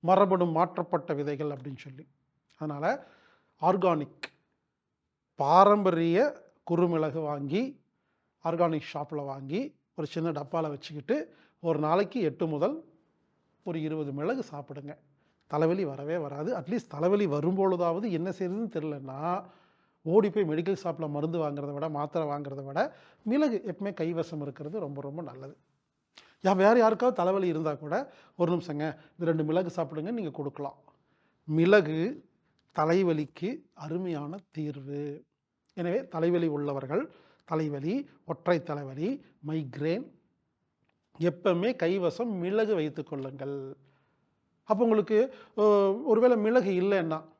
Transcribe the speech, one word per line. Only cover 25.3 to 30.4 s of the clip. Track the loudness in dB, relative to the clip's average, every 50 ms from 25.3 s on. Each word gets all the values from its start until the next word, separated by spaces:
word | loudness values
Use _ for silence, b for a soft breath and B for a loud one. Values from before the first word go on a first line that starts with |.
| -14 -16 -18 -18 -20 _ _ _ _ _ _ _ _ _ _ _ b b b b b b
யா-, | 2 4 4
வேற | 6 8 8 8 8
யாருக்காவது | 6 6 4 4 0 0 2
தலைவலி | 2 2 2 2 2 0
இருந்தா | 0 0 0 -2 -2 -4
கூட, | -4 -6 -4 -4 -4 -4 B B B B B B
"ஒரு | 0 0 2
நிமிஷங்க, | 2 0 -2 -4 -4 -4 -4 -4 -6 B B B B
இது | -4 0
ரெண்டு | 0 2 2 0
மிளகு | 2 2 0 0 0 -4
சாப்பிடுங்க," | -6 -6 -4 -6 -8 -6 -6
நீங்க | -6 -6 -6 -8
கொடுக்கலாம். | -8 -8